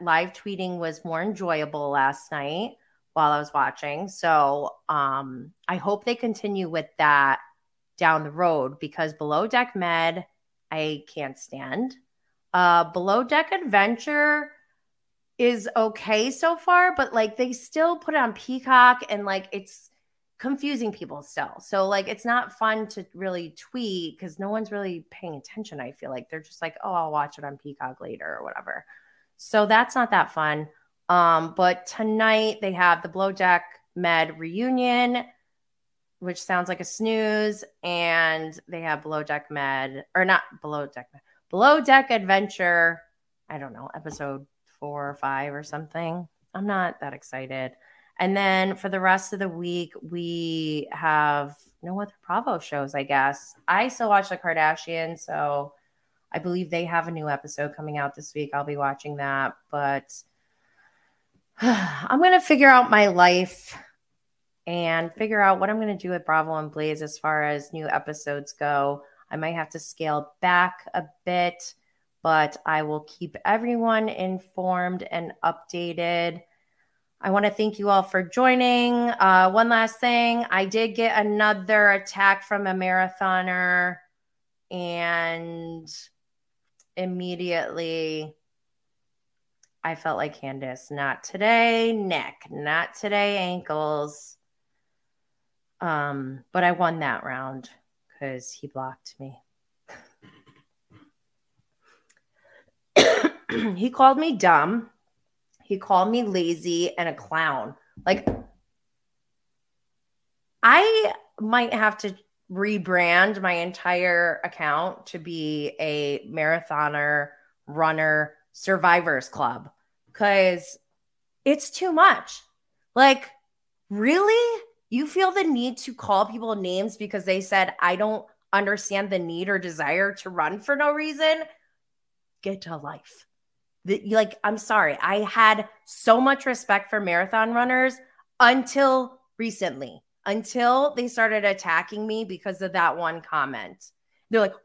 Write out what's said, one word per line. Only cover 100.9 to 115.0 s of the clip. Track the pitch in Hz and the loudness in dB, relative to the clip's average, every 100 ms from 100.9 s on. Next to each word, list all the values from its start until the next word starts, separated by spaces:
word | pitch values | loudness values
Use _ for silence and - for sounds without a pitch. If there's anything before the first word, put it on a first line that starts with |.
| _ _ _ _ _ _ _ _ _ _ _ _ _ _ _ _ _ _ _ _ - | _ _ _ _ _ _ _ _ _ _ _ _ _ _ _ _ _ _ _ _ 6
<clears throat> | - - 311 - - 226 220 180 | 6 6 0 -4 -6 -4 -2 -2
He | 240 | -2
called | 254 269 269 | 6 6 6
me | 330 226 | 0 2
dumb. | 180 156 156 233 226 _ _ _ _ _ _ _ | 6 6 4 -2 -6 _ _ _ _ _ _ _
He | - 196 | -8 -6
called | - 190 196 | 2 4 4
me | 233 | 0
lazy | 220 185 170 165 175 170 175 - | 0 0 -2 -4 -2 -2 -2 -2
and | 170 | -6
a | 143 | -6
clown. | - 160 160 131 110 - _ - 180 | -6 -2 0 -2 -8 -14 _ -6 0
Like, | 196 - - - _ _ _ _ _ _ _ _ _ _ _ _ _ _ _ _ _ _ _ _ - | 0 0 -6 -10 _ _ _ _ _ _ _ _ _ _ _ _ _ _ _ _ _ _ _ _ 2
I | 226 302 427 440 427 - _ - | 6 8 6 4 2 -2 _ -8
might | 220 240 233 | 0 0 2
have | 226 214 208 | 2 0 0
to | 208 190 _ _ - | -8 -10 _ _ -12
rebrand | 185 202 208 175 180 175 175 196 196 | -4 -2 -2 0 2 4 6 4 2
my | 190 | -2
entire | 170 175 180 180 180 180 175 170 - | -2 -4 -4 -2 0 2 2 0 -2
account | - - 151 147 180 - | -8 -4 -2 0 -2 -8